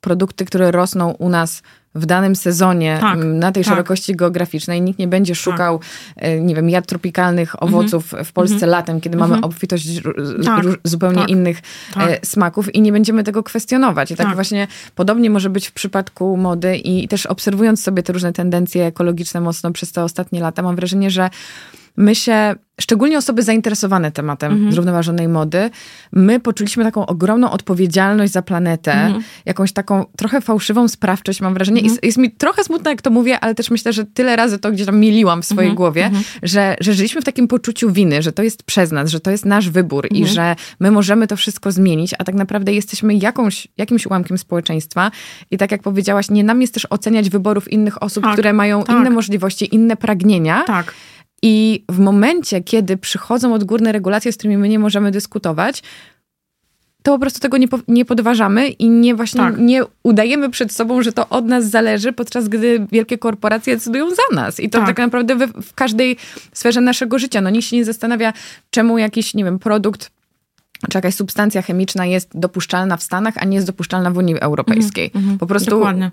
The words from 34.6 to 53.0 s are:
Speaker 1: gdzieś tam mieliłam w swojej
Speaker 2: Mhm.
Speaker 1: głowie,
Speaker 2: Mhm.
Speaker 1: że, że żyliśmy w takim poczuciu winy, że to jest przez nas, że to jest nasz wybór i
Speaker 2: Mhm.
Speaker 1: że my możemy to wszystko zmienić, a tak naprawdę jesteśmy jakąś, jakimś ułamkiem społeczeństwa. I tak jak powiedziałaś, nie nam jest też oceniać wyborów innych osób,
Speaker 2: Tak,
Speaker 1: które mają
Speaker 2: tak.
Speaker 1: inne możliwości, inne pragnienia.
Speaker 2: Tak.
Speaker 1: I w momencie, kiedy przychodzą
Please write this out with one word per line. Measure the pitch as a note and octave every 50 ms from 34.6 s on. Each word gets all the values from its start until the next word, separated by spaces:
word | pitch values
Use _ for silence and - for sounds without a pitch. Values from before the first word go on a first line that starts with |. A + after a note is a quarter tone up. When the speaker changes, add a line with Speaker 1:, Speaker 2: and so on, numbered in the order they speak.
| G3+ G#3
Speaker 1:
gdzieś | A3 F#3 G#3
tam | G3 G3 G#3+
mieliłam | G#3+ A3 G#3 A3 A3 F#3 E3+ E3+
w | E3
swojej | - G#3 G3+ F#3 F3+
Speaker 2:
Mhm. | -
Speaker 1:
głowie, | F3 F3+ E3+ D3 E3 F3+
Speaker 2:
Mhm. | G3+ G3+ G3 G#3+ - - - -
Speaker 1:
że, | E3+ F3 G3+ G3+ G3 F#3 -
że | - G3 G#3
żyliśmy | F#3+ G3 A3+ - D#4+
w | C4+
takim | C#4+ C4+ - B3 A3+
poczuciu | A#3+ B3 - - A3+ - - A3+
winy, | F#3 F#3+ G3+ E3+ C#3+ D3
że | D#3 D#3+
to | D3+ - G#3
jest | A3+ G#3+ - -
przez | - - G#3 F3+ D#3+
nas, | D#3+ C#3+ C#3 D#3+
że | D#3 E3
to | - G3
jest | G3 G#3 -
nasz | G#3 G3+ G#3 G#3 F3+
wybór | D#3 F#3+ F3+ D#3+ C#3 C#3+ C#3 -
i | G#3 G3
Speaker 2:
Mhm. | - - D#3
Speaker 1:
że | E3+ E3+ E3+ E3+ - - - - _
my | F3+ G3
możemy | G#3+ G#3 G3+ F3+ G3+ A3+ A3 G3+
to | G#3
wszystko | G3 - - G3+ - - G3
zmienić, | F#3+ F#3+ F#3+ F#3+ E3 D#3 E3 F3+ - -
a | F#3+
tak | F#3+ F#3
naprawdę | G3 F#3+ F#3+ - G#3 G3 G3 G#3
jesteśmy | G#3 G#3 - - - - G#3+ G#3
jakąś, | G#3 F#3 G#3+ A#3 - B3 G#3 F#3+ - - - _ -
jakimś | G3+ G#3+ A#3+ A3+ -
ułamkiem | - F#3+ F#3 F3+ - F3+ F#3
społeczeństwa. | - _ F3+ E3+ E3+ - E3 D#3+ D#3 - - F3 F#3 G#3+ G#3 - - - - - - _
I | - F#3
tak | G3+ G3+
jak | G#3 G3
powiedziałaś, | - G3+ G3 G3 F#3+ F#3+ G3 G3+ G3 -
nie | G#3 G#3 G#3
nam | G#3+ A#3 B3
jest | B3+ A#3+ -
też | - - -
oceniać | - - - A3 A3+ A3 G#3+ G3
wyborów | F3 G#3 F#3 G#3 G#3+ G3+ G3 -
innych | - G#3+ G#3+ G#3 G#3 - -
osób, | G#3 G3 G#3+ G3
Speaker 2:
Tak, | - G#3
Speaker 1:
które | G#3 G#3 G#3 G#3
mają | G#3 G3+ G#3 G#3 G3+ G3+
Speaker 2:
tak. | - A#3+ B3
Speaker 1:
inne | B3 B3+
możliwości, | A#3+ A3+ A3 F#3+ G#3 G3+ F3+ G3 F#3+ - G#3 - -
inne | A3 A3+ A3+ A3 G#3+
pragnienia. | - - G#3+ F3+ F#3 G#3 G#3 F3+ D#3+ D#3 E3 G#3+ D#4+ -
Speaker 2:
Tak. | G#3+ F3+ E3+ - - - - - - - _ _ _ _
Speaker 1:
I | - A3+ A3 G#3+ A3 A3 A3 - _ -
w | F3+ F3+
momencie, | G3 G3 G3+ G3+ G#3 B3+ E4+ F4+ D4+ - G#3 F#3
kiedy | F3+ - - A3 G#3+ F3+ F#3+
przychodzą | F#3+